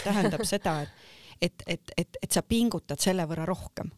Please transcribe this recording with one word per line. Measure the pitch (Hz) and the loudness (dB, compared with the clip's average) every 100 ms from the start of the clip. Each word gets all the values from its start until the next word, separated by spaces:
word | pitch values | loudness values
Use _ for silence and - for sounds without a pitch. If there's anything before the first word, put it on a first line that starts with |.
tähendab | 196 202 208 165 208 | 0 2 2 2 -2
<laughs> | |
seda, | 202 185 156 | 0 0 -2
et, | 147 - - - - - | -4 -12 -20 -20 -20 -2
et, | 175 - - | -2 -2 -6
et, | 170 - - | -6 -4 -4
et, | 170 - | -4 -4
et | - | -2
sa | - - | 0 2
pingutad | 226 233 175 - 143 | 2 2 0 -4 0
selle | - 185 160 | 2 2 0
võrra | 160 160 | -2 -2
rohkem | 185 - - 185 | -4 -6 -8 -8